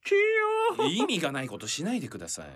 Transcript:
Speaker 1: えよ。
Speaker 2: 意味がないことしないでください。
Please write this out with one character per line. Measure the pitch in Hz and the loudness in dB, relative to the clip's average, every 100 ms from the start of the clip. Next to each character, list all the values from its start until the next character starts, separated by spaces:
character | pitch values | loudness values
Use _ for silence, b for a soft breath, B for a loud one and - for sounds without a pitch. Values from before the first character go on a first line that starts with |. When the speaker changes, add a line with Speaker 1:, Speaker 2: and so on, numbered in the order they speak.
| - | 2
Speaker 1:
え | 403 427 440 427 440 453 381 | 4 4 4 2 2 2 2
よ。 | 440 | 0
Speaker 2:
意 | 190 | 2
味 | 359 196 | 0 0
が | 151 | 0
な | 135 | -2
い | 131 | -6
こ | 123 | -8
と | 107 | -6
し | - | -4
な | 190 | -2
い | 247 | -2
で | 131 | -4
く | 98 | -8
だ | 82 | -8
さ | - | -10
い。 | 76 | -10